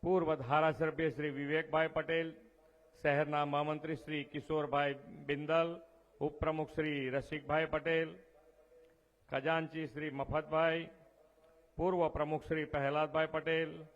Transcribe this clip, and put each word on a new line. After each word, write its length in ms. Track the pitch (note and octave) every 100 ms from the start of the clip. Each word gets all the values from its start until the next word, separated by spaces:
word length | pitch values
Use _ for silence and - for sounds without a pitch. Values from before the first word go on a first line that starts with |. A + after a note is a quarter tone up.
પૂર્વ 260 | F3 F#3 E3 D#3
ધારાસભ્ય 680 | B2 D3 D#3+ D#3 D#3 D3 D#3+ C#3+
શ્રી 220 | D3+ C#3
વિવેકભાઈ 560 | C#3+ D#3 D#3+ D#3 D#3+ D#3+
પટેલ, 320 | D3+ E3 E3 D#3+ - _ _ _ - _
શહેરના 440 | D3+ C#3+ D3 D3+ D3
મહામંત્રી 480 | C#3+ D3 D3+ D#3 D#3
શ્રી 220 | - D3+ C#3+
કિશોરભાઈ 680 | D3+ - D#3 D3 C#3+ C#3+ C#3 - - C#3
બિંદલ, 400 | C#3+ D3+ E3 E3 F3 - - _ _
ઉપપ્રમુખ 520 | D3 D3+ D#3 D#3 D3+ -
શ્રી 340 | D#3 D3 C3 C3
રસિકભાઈ 560 | B2+ D#3 C#3 D3+ D#3+
પટેલ, 360 | D#3 D3+ E3 D#3+ F3+ - - - _ - - - _ _ _ _
ખજાનચી 580 | C3+ C#3 D#3+ D#3+ D#3 D#3
શ્રી 180 | B2 D3+ C3+
મફતભાઈ, 640 | C3+ D3 D#3 D#3 E3 E3 E3 - - _ _ _ _ _ _ -
પૂર્વ 240 | E3+ F#3 D#3+ -
પ્રમુખ 300 | D3+ D#3 -
શ્રી 240 | D#3+ D3+
પ્રહલાદભાઈ 600 | D3 C#3 D3 D3+ D3+ D#3 D#3+
પટેલ 360 | D#3 D#3+ D#3+ E3 D#3+